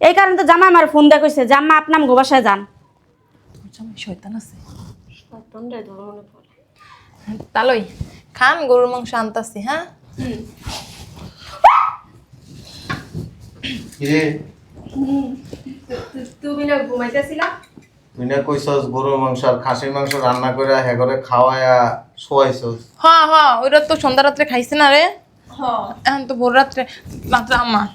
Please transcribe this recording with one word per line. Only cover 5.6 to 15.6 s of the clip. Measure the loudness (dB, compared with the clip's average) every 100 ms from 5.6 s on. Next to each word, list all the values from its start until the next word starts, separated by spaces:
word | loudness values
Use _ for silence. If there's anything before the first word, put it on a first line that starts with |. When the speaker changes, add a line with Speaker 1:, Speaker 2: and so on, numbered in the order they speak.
| -14
Speaker 3:
রে, | -14
ধর্ম | -14 -18
মনে | -18 -20
পড়ে। | -20 _ _ _ _ _ -20 -20 _ _ -16 -14 -8
Speaker 2:
তালই | -2 0 -2 -4 -12 -14 -14 _
খান, | -2 0 0 0
গরুর | 2 2
মাংস | -4 -6
আনতাছি, | -6 -6 -6 -10 -10
হ্যাঁ? | -8 -8 -8 _ _ -12
Speaker 3:
হুম। | -10 -10 -14 -16 -14 -14 -16 -20 -20 -20 -20 -20 -20 4 6 6 0 -6 -18 _ _ -20 -20 -20 -20 -20 -14 -14 -12 -14 -14 -18 -20 -16 -12 -12 -14 -10
Speaker 4:
কি | -2
রে? | 0 -2 -6 -12 -20 _ -20 -14 -8
Speaker 3:
হুম। | -4 -4 -6 -12 -16 -20